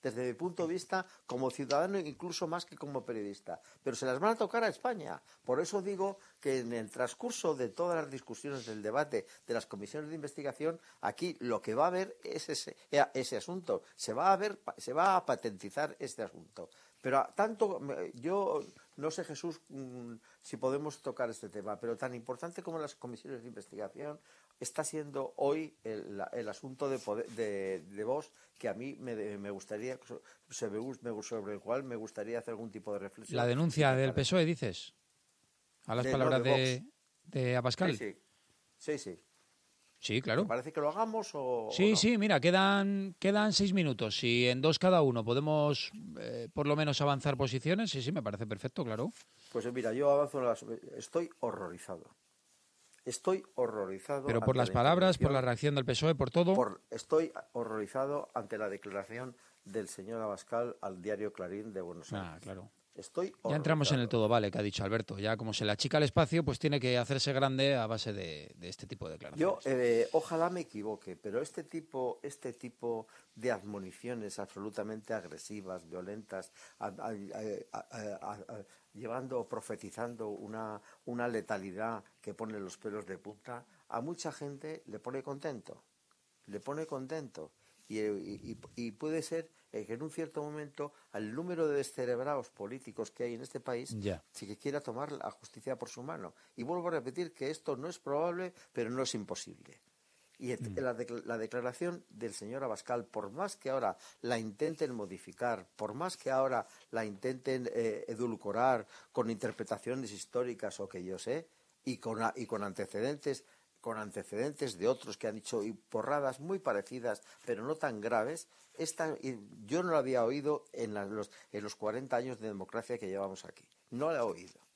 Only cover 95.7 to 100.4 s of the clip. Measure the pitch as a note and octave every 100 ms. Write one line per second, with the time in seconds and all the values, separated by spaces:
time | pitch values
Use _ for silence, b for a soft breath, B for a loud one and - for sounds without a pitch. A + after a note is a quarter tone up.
95.7 | B2 A#2+ - B2+ E3 F2 - b - A#2+
96.7 | F3+ F3 D#3+ B2+ C#3 F3 - C#3 D#3 -
97.7 | C3 D#3 E3+ - C#3+ E3+ F3 F3+ - B
98.7 | - A2+ B2 C3 A2+ G2 F2+ - - -
99.7 | - _ _ b b b _